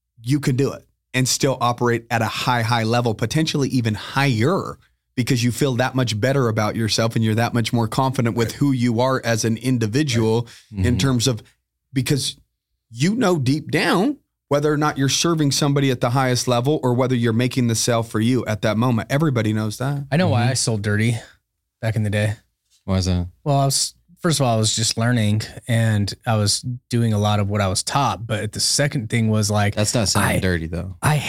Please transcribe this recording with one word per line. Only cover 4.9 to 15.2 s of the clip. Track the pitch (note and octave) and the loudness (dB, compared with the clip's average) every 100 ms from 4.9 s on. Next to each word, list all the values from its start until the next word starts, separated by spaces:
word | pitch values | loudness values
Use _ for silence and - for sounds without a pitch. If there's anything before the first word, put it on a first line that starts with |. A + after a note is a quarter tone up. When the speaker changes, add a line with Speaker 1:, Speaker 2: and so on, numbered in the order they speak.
| _ _ - | _ _ -4
Speaker 1:
because | A2+ B2 | 0 0
you | A#2+ | 0
feel | - C#3+ A#2+ | 0 0 0
that | B2+ B2+ | 0 0
much | A#2+ G#2+ | -2 0
better | B2+ C#3 A#2+ | 0 0 0
about | A2 G#2+ A2+ | 0 -2 -2
yourself | A2 - A2+ A#2 | -2 0 0 0
and | A2 | 0
you're | |
that | G#2+ A#2 A#2 | 2 0 0
much | A2 | 0
more | A#2 A2 | 0 0
confident | - C3+ C3 A#2+ A#2 | 0 -2 0 -2 0
with | A2 - | -2 0
who | D3 | 0
you | C3 A#2+ A2+ | 2 2 2
are | B2+ C3 A#2 | 0 0 0
as | A2+ | 0
an | A2+ A2+ | 0 -2
individual | C3 B2 A2 C3 D#3 A#2 A2 A#2 A2+ - - | -2 0 0 0 0 0 2 0 -2 -12 -10
Speaker 2:
Right. | G#2 F#2+ | -2 0
Speaker 1:
in | |
Speaker 2:
Mm-hmm. | B2 | 2
Speaker 1:
terms | C3+ B2 C3 | 2 2 0
of, | A2+ - _ _ _ _ | -2 -8 _ _ _ _
because | C3+ A#2+ C#3+ - - _ _ _ _ _ | -4 0 -2 -2 -10 _ _ _ _ _
you | A2+ E3+ A3+ | -2 0 2
know | F3+ E3+ | 2 2
deep | B2 D3+ - | 2 0 0
down | E3 C#4+ F3 B3+ C#4 _ _ - | -2 2 2 0 -2 _ _ -2
whether | C#3+ D3+ | 0 2
or | D3 | 0
not | D3+ C3+ | 0 0
you're | C3+ | 0
serving | - | 2